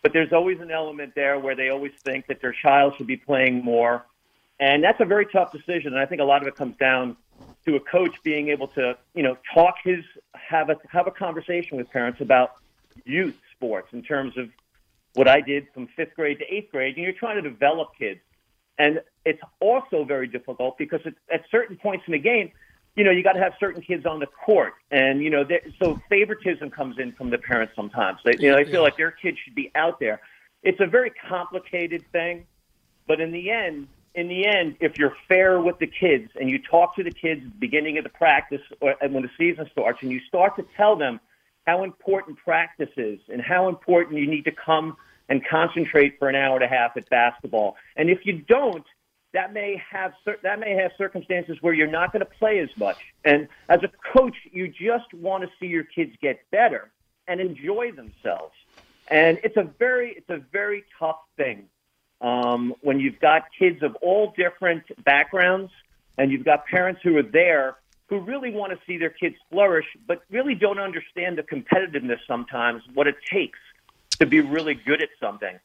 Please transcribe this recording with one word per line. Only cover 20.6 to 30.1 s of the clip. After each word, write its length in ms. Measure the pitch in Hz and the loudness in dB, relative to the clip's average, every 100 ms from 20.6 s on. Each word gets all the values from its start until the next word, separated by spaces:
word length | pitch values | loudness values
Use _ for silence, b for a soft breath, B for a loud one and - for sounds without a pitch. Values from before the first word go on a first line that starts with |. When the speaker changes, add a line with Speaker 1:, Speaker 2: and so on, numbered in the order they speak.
| 127 - | -6 -6
Speaker 1:
because 220 | 147 160 | -8 -6
at, 100 | 156 - _ | -8 -18 _
at 120 | 165 - | -6 -2
certain 260 | 226 226 185 | -2 -2 -6
points 280 | 208 190 - | -6 -6 -6
in 60 | |
the 60 | 156 | -2
game, 320 | 151 240 180 b b b _ - | 0 0 -2 b b b _ 2
you 80 | |
know, 80 | 196 | 4
you 100 | 180 | 4
gotta 160 | 190 185 | 2 2
have 140 | 185 - | 0 -2
certain 200 | 202 175 | -6 -6
kids 260 | 165 175 143 | -8 -4 -4
on 120 | 156 | -6
the 80 | 143 | -10
court. 480 | _ - 208 107 - _ | _ 2 4 2 -4 _
And, 320 | 139 135 139 | 2 2 2
you 80 | 151 | 0
know, 140 | 151 | 0
there, 160 | 135 170 160 - | 0 -2 -4 -2
so 200 | 175 147 - | -2 -2 0
favoritism 600 | 202 208 214 190 165 147 | 0 0 -2 -4 -4 -8
comes 280 | - 131 117 | -8 -10 -6
in 140 | 127 | -10
from 180 | - 123 | -8 -6
the 80 | 120 | -6
parents 380 | - 123 110 - | -2 -2 -2 -6
sometimes. 420 | 104 123 98 92 | -8 -2 -4 0
They, 80 | - 120 | 0 4
you 100 | 143 | 6
know, 60 | 139 | 6
they 80 | |
feel 100 | 143 | 4
Speaker 2:
Yeah. 60 | 180 | 2
Speaker 1:
like 160 | 151 - | 2 2
their 160 | 160 | -6
kid 240 | - 180 156 | -4 -8 -6
should 160 | - | -10
be 160 | 127 135 143 | -10 -6 -2
out 240 | 165 170 | -2 -2
there. 200 | 117 | -4